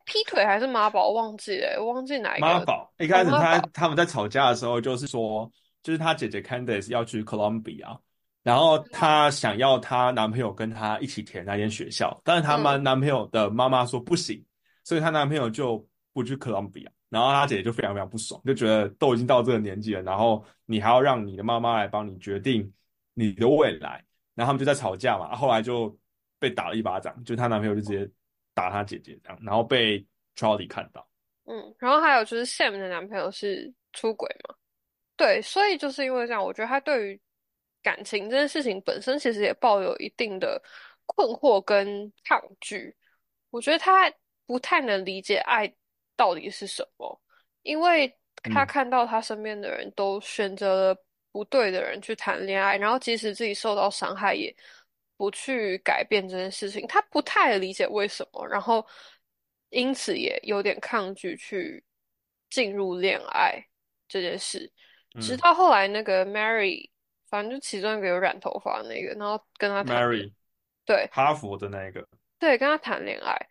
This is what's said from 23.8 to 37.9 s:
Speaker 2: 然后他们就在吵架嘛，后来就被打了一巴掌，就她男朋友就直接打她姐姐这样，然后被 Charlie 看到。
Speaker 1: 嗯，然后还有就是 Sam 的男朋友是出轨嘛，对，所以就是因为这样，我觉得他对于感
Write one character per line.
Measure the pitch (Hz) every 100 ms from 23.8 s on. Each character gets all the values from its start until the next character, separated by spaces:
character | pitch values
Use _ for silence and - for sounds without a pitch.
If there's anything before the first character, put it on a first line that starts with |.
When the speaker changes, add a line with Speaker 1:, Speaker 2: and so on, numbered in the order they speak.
| 71 62 _ _ _
Speaker 2:
然 | - 120
后 |
他 |
们 | 135
就 |
在 | 135
吵 | 139 107 95
架 | 123 101
嘛， | 80 113
后 | 135
来 | 110
就 | 117 120 107 - _ _ _ _
被 | 135
打 | 107 87
了 | 110
一 |
巴 | 104 92
掌， | 82 123 120
就 | 117
她 | 120
男 | 107
朋 | 107
友 | 104
就 |
直 | 104
接 | 98 101 - _ _ _
打 | - 90
她 | 101
姐 | 101 -
姐 | - -
这 | -
样， | 87
然 | 110
后 | 107
被 | 113 127 110 101 - _ _ -
Charlie | 110 104 85
看 | - 78
到。 | - - _ _ _
Speaker 1:
嗯， | - 226 220 -
然 | 247
后 | 302
还 | 320
有 | 254
就 | 214 226
是 | 247
Sam | - 277 196
的 | 190
男 | 175 196
朋 | 202
友 | 175
是 | - 202 190 - - _
出 | - 226
轨 | 208 - - -
嘛， | - _ _ _ _ _ -
对， | 269 220
所 | - 392 415
以 | 339
就 | 285
是 | 269 262
因 |
为 | 254 233
这 |
样， | 220
我 | 190
觉 | -
得 | 226
他 | 269
对 | 302 262 202
于 | 196 _ _ _ _ _ _
感 | 208